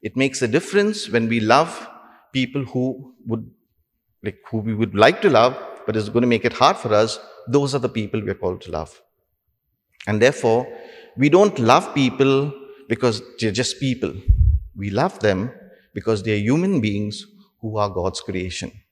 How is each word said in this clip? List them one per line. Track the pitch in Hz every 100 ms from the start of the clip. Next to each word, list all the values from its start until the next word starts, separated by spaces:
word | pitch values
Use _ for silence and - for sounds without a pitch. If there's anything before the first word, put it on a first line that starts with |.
It | 107 123
makes | 135 135
a | 120
difference | 123 - 196 208 208 -
when | 117 113
we | 117
love | 107 123 165 - - - - _ _
people | 131 127 143
who | 131 131 127 120 - _ 120
would, | 113 113 _ _ _ _ _ _ _
like, | 107 107 -
who | 113
we | 107
would | 107 110
like | 98 110 180
to | 202
love, | 123 120 127 - - -
but | 113
is | 104
gonna | 117 123
make | 113
it | 120
hard | - 135 196
for | -
us. | 107 113 - - - -
Those | 135 139
are | 135
the | 117
people | - 104 113
we | 101
are |
called | 98 95 90
to | -
love. | 82 78 - _ _ _ _ _ _ _ _ _ _ -
And | 107
therefore, | 120 147 123 113 131 - - - - -
we | 139
don't | 175 208 -
love | 113 139 185
people | - 131 135 135 135 147 143 - - -
because | 117 127 107 - -
they're | 113
just | 101 123 -
people. | 135 123 92 85 - - - - - -
We | 101
love | 101 170 -
them | 107 95 113 - - - _
because | - 98 110
they | 104
are | 107 104
human | 147 185 190
beings | 107 101 104 104 - _ _ _
who | 110 107
are | 104
God's | 92 90 -
creation. | - 92 92 - - - _